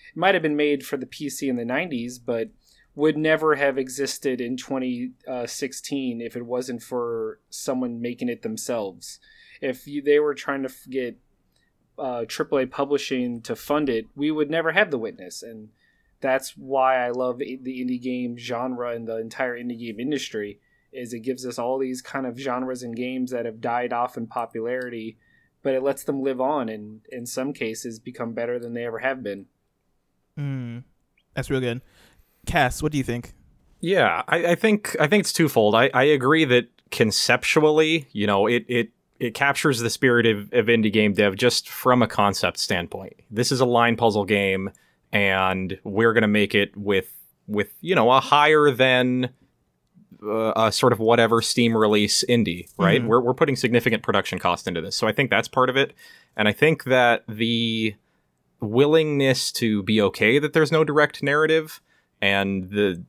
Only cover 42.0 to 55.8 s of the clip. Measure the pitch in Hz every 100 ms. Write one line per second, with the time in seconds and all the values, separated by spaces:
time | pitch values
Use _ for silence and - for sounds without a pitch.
42 | 110 - 101 95 90 - - 92 87 -
43 | 98 - _ 110 123 127 127 120 117 117
44 | 117 104 98 101 98 95 95 - _ _
45 | _ 104 101 95 92 95 92 92 104 98
46 | 117 113 107 104 101 104 101 101 101 98
47 | - - _ _ - 104 98 - 165 175
48 | 113 131 - 143 151 151 147 120 131 127
49 | 127 127 127 - _ _ _ _ _ _
50 | _ - 104 110 110 110 110 - 127 110
51 | 110 120 113 113 - - 117 113 107 104
52 | 101 - - 120 92 87 - - 95 120
53 | 117 120 120 127 143 127 123 117 117 110
54 | - 101 - 92 90 87 92 85 90 -
55 | 110 110 131 101 - 131 127 131